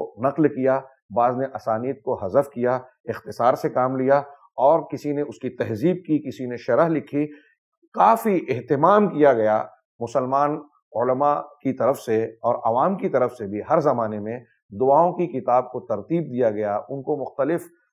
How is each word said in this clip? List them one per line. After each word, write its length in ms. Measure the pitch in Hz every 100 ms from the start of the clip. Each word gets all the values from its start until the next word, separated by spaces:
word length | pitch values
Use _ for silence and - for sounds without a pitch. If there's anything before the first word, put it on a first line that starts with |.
| - 101
नकल 260 | 131 143 147
किया, 340 | 127 131 131 - _ _
बाज़ 220 | 101 120 123
ने 80 | 135 -
असानीद 460 | - 110 123 139
को 120 | 127 113
हज़फ 320 | 98 117 143
किया, 340 | 117 123 127 - _ 117
इख्तिसार 480 | 107 104 - 120 139
से 140 | 156
काम 260 | 131 127 131
लिया 260 | 131 139 139 - _ -
और 280 | 135 160 147
किसी 220 | 143 147
ने 80 | 143
उसकी 260 | 147 - 127
तहजीब 460 | - 113 110 156 180
की, 200 | - 151
किसी 260 | 135 120 127
ने 100 | 120
शरह 280 | - 120 165
लिखी। 360 | 156 - 143 147 - _ _ _ _ _ 220
काफ़ी 400 | 190 226 226 185
एहतमाम 680 | - 127 - 139 165 208 202
किया 240 | 143 143 120
गया 220 | 107 107 - - _ _
मुसलमान 640 | 117 139 127 139 147 151 - _ _
उलमा 400 | 107 123 131 143 147 - -
की 100 | 135
तरफ 220 | - 120 131
से 200 | - 110 110 -
और 180 | 117 120 117
आवाम 280 | 117 165 190
की 140 | -
तरफ 220 | 131 123
से 160 | - 101
भी। 140 | 104
हर 160 | - -
ज़माने 380 | 131 123 110 107
में 260 | 104 123 - _ _
दुआओं 400 | 98 131 143 175
की 140 | 175 175
किताब 400 | 127 113 123 127
को 80 | 123
तरतीब 420 | - 104 101 165 147
दिया 240 | 123 117
गया, 260 | 104 104 101
उनको 380 | - 139 135 143
मुख्तलिफ 500 | 127 - 135 165 170 _ _